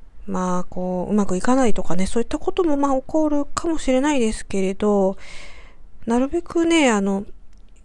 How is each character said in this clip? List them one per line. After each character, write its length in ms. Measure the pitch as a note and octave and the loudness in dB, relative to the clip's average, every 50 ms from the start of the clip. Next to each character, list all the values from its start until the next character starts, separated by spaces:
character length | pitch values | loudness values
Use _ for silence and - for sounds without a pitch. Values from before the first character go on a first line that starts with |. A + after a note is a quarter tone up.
| - - - - - | -20 -18 -16 -14 -10
ま 340 | - G3 F#3 F#3 F3+ F3+ F#3 | -6 -6 -4 -2 -2 -2 -2
あ、 40 | F#3 | -2
こ 440 | - - F#3 F#3 F3+ F#3 F3+ F3 - | -2 -4 -4 -4 -4 -4 -6 -4 -2
う、 20 | |
う 40 | G3+ | 0
ま 100 | G#3 G3+ | 0 2
く 100 | - F3+ | 0 0
い 60 | F#3 | 0
か 140 | - A#3+ B3 | 2 2 4
な 100 | C4+ C4 G3+ | 4 6 6
い 60 | G3 | 6
と 100 | F#3+ F#3 | 6 6
か 120 | - - | 6 6
ね、 100 | F#3 F#3+ | 6 6
そ 140 | - - A#3 | 4 2 0
う 40 | A#3 | 0
い 20 | |
っ 20 | - | 0
た 100 | - D4+ | -4 -4
こ 140 | - - | -2 -2
と 120 | F#4 - F#4 | 0 0 2
も 140 | E4 D4 C#4 | 2 2 2
ま 160 | C#4+ C#4 C4+ | 2 2 0
あ 20 | |
起 80 | C4 C4 | 0 -2
こ 240 | - - D#4 D#4 D4+ | 0 0 0 2 2
る 160 | D4 D4 C#4+ | 2 0 0
か 220 | - - - - E4+ | -2 -4 -4 -2 -2
も 120 | D#4+ D4 | -2 0
し 120 | - - | 0 2
れ 80 | B3+ B3+ | 0 2
な 140 | C4+ D4+ D4+ | 2 2 2
い 60 | C4+ | 2
で 120 | A#3 A3 | 0 0
す 140 | A3 - - | -2 -4 -6
け 160 | - - G3 | -4 -2 -2
れ 120 | F#3+ F#3+ G3 | -2 -2 -2
ど、 420 | F#3+ - G#3 G#3 G3+ - F#2+ F#3+ - - - - - - - - - - - - - - - - - - | -2 0 0 2 2 2 0 0 -4 -10 -12 -12 -12 -12 -12 -14 -14 -16 -18 -18 -18 -18 -16 -14 -10 -4
な 140 | - A3+ A#3+ | -2 0 0
る 80 | C4 C#4 | 0 0
べ 140 | E4 F4 E4+ | -2 -6 -6
く 220 | - - E4+ E4 | -4 -2 -2 0
ね、 240 | E4 E4 E4 D4 B3+ | 2 2 4 4 4
あ 100 | A3+ G3+ | 2 2
の、 240 | G3 G3 G3 G3 G3+ - - - - - - - - - - - | 0 -2 -2 -4 -6 -10 -14 -16 -16 -18 -20 -20 -20 -20 -20 -20